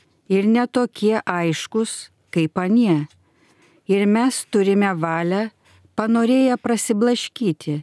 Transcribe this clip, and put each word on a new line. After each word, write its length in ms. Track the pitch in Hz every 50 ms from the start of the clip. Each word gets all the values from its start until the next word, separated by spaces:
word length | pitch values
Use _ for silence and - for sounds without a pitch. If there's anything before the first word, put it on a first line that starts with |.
| _ _ _ _ _ _
ir 180 | 190 190 196 214
ne 180 | 226 240 247 240
tokie 540 | - 254 247 240 - - 202 214 220 214
aiškus 880 | - - 185 175 170 165 156 - - - - 220 226 - - - - - _ _ _ _ -
kaip 240 | 175 160 156 - 190
anie. 480 | 180 185 220 240 240 202 165 151 151 - - _ _ _ _ _ _ _ _ _ _ _ _ _ _ -
Ir 140 | 190 202 208
mes 380 | 208 208 226 240 262 247 - - -
turime 400 | - 208 196 196 196 202 202 196
valią, 560 | 185 160 160 165 165 165 170 170 185 202 220 220 - _ _ _ _ _ _ _ _ -
panorėję 600 | 214 220 226 233 233 226 254 262 262 262 247 -
prasiblaškyti. 1200 | - - 233 208 - - 226 208 233 240 247 233 - - - - 240 190 156 - - 156 147 151